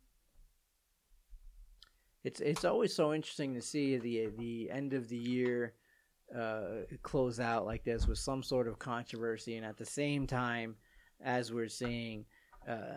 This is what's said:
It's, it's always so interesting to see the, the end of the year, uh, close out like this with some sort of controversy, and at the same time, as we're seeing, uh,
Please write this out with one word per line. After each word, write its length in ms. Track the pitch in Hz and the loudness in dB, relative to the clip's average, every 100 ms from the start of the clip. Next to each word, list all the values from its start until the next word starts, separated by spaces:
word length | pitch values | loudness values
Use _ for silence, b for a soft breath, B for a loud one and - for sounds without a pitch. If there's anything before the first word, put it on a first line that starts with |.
| _ _ _ - - _ _ _ _ _ _ - - - - - - - - _ _ _ | _ _ _ -20 -20 _ _ _ _ _ _ -20 -18 -16 -16 -18 -20 -20 -20 _ _ _
It's, 180 | - - | -6 0
it's 240 | 147 165 | 0 4
always 300 | 180 220 220 | 4 4 4
so 200 | - 151 | 4 4
interesting 400 | 156 151 - 139 | 2 -2 -2 -2
to 80 | 123 | -2
see 340 | - 151 139 131 | -2 0 2 2
the, 300 | 117 113 110 107 | 2 0 0 -2
the 320 | 117 117 107 | -4 -4 -4
end 220 | 135 139 | -2 -2
of 160 | 135 113 | -2 -2
the 80 | 120 | -4
year, 580 | 120 123 123 123 117 - _ _ _ _ - 117 | 0 2 4 2 0 -4 _ _ _ _ -10 -4
uh, 460 | 110 110 92 110 - 131 | -2 -2 -4 -4 -6 -8
close 380 | - 147 127 117 | 0 2 2 2
out 240 | 117 117 | 2 2
like 180 | 98 113 | 0 -2
this 240 | - 113 - | 0 2 4
with 120 | 113 | 2
some 240 | - 135 | 0 -2
sort 260 | 123 131 117 | 2 2 2
of 100 | 107 | -2
controversy, 800 | 135 120 117 113 117 110 - 113 | -4 -4 -4 -4 -2 -2 -4 -6
and 80 | 110 | -6
at 120 | 104 | -6
the 80 | 110 | -6
same 400 | - 147 143 135 | 0 2 2 2
time, 500 | 123 123 117 113 110 b b b b | 2 2 0 -2 -8 b b b b
as 320 | 131 123 113 | 0 2 2
we're 160 | 117 110 | -2 -2
seeing, 580 | - 120 120 113 110 107 b b b - | -2 -2 -2 -4 -8 -12 b b b -6
uh, 280 | 113 101 | -6 -6